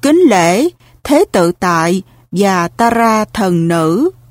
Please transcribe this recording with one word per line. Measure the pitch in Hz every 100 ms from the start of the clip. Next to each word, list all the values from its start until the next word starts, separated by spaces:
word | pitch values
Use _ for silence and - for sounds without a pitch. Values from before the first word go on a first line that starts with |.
Kính | 277 320 349
lễ | 196 170 185 320 - _ _
Thế | - 294 415
Tự | 208 175
Tại | 175 185 170 165 185 - _ _
và | 175 196 185 170
Tara | - 233 226 226 220 214
Thần | - 190 175 165
Nữ. | 170 160 175 330 - -